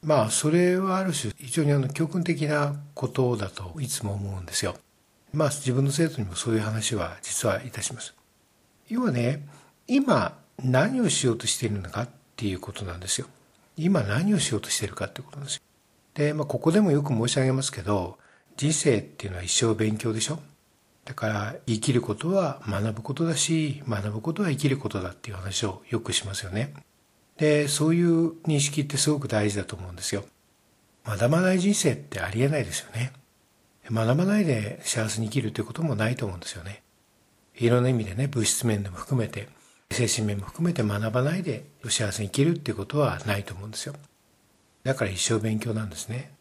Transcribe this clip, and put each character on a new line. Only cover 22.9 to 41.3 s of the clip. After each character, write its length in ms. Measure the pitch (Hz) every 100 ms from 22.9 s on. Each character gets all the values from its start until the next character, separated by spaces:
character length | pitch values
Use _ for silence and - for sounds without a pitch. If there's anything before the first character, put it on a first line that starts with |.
| 107
ぶ 60 |
こ 120 | 110
と 100 | 135
だ 140 | 165 151
し、 440 | - 160 151 - -
学 220 | 104 104
ぶ 100 | 107
こ 140 | 165
と 80 | 165
は 80 | 196
生 60 | 139
き 120 | 143
る 80 | 135
こ 140 | 110
と 100 | 104
だ 100 | 90
っ 60 | 90
て 140 | -
い 20 |
う 40 | 92
話 280 | 92 92
を 180 | 107 95 -
よ 120 | 113
く 120 | -
し 140 | 90 101
ま 80 |
す 100 | 98
よ 60 | 95
ね。 240 | 101 143 - - _ _ _ _ -
で、 300 | 151 147 147
そ 220 | - 156
う 60 | 170
い 60 |
う 320 | 175 165 165 -
認 180 | - 147
識 220 | 143 -
っ 20 | 143
て 100 | 135
す 140 | -
ご 80 | 147
く 80 | 135
大 240 | 110 104
事 60 | 101
だ 80 |
と 100 | 92
思 140 | 87 90
う 40 |
ん 40 | 90
で 60 |
す 120 | -
よ。 100 | 101 - _ _ _ _ _ _ _
学 240 | - 98 117
ば 120 | 160
な 120 | 185
い 60 | 185
人 160 | 190
生 180 | 202 160
っ 40 | 117
て 240 | - -
あ 100 | 90
り 100 | 107
え 60 | 139
な 100 | 151
い 60 |
で 60 | 95
す 100 | -
よ 120 | -
ね。 200 | 113 131 - _ _ _ _ _ _ -
学 260 | 110 113 139
ば 80 |
な 140 | 185 208
い 60 |
で 360 | 175 117 101 -
幸 240 | - - 110
せ 100 | 110
に 60 | 110
生 60 |
き 100 | 135
る 60 | 110
っ 20 |
て 140 | -
こ 80 | 104
と 100 | -
も 140 | 160 107
な 120 | 107
い 60 |
と 120 | 123 107
思 80 |
う 40 | 90
ん 20 |
で 60 | -
す 60 |
よ 100 | 92
ね。 200 | 85 104 _ _ _ _ _ _ _ -
い 120 | 117
ろ 120 | 123
ん 20 |
な 80 | 127
意 20 |
味 120 | 123
で 100 | 101
ね、 140 | 92 139
物 200 | 120 107
質 180 | - 120
面 180 | 104
で 40 | 98
も 80 | 87
含 240 | - 131
め 60 | 104
て、 220 | - 98 - - _ _
精 160 | - 113
神 200 | - 107
面 120 | 101
も 80 | 95
含 200 | - 170
め 60 |
て 100 | 165
学 280 | 107 101 110
ば 120 | 120
な 140 | 135